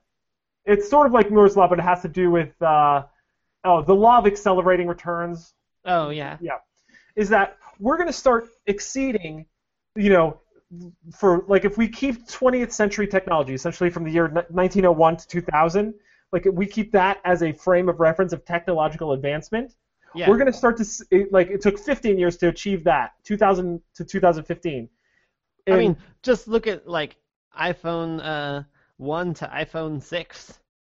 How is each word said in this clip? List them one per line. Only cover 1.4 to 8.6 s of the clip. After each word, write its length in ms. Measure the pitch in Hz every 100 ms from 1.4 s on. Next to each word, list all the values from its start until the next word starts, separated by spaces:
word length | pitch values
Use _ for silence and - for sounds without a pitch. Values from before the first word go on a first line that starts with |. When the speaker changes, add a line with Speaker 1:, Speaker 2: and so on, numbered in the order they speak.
| 202
Speaker 1:
Law, 140 | 202 180
but 100 | 175
it 40 |
has 180 | 175 175
to 80 | 175
do 220 | 165 180
with, 300 | 170 151 _
uh, 400 | 165 151 147 143 135 _ _ _ _ _
oh, 180 | 185 170
the 120 | 151
law 220 | 196 220 240
of 100 | 208
accelerating 640 | 202 208 185 180 180 175
returns. 640 | 175 175 170 170 170 _ _ _ _
Speaker 2:
Oh, 240 | 185 175 151
yeah. 300 | 151 143 151
Speaker 1:
Yeah. 180 | 170 131 _ _ _ _ _
Is 140 | - 202
that 300 | 214 196 - - _
we're 200 | 208 320
gonna 140 | 349
start 360 | 262 269 233 233 _